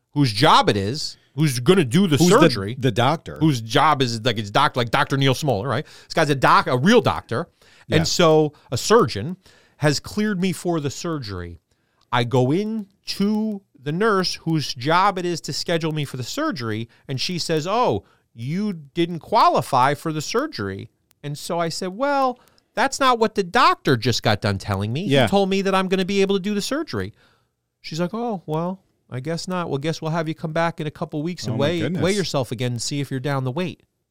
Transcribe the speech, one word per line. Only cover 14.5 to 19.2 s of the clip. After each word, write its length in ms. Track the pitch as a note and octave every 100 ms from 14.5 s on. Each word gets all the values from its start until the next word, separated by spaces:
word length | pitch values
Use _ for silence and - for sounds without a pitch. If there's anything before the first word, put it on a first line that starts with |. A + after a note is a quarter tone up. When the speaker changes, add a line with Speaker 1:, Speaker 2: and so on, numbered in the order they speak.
| D#3+ B2+
Speaker 1:
job 440 | B2 C3 F3 G3+ F#3+
it 80 | F3
is 160 | E3
to 100 | -
schedule 380 | C#3+ - E3+ D#3+
me 140 | D#3 C#3
for 100 | C3
the 80 |
surgery, 640 | A#2+ - D#4 E3+ A#2 G#2+ A#2 _ -
and 100 | C3+
she 180 | - F3+
says, 300 | - D#3+ E3
"Oh, 380 | A3+ A3+ G#2 - _ _
you 380 | A#2 B2 F3 G#3+
didn't 480 | E3+ C#3 E3+ E3+
qualify 760 | E3+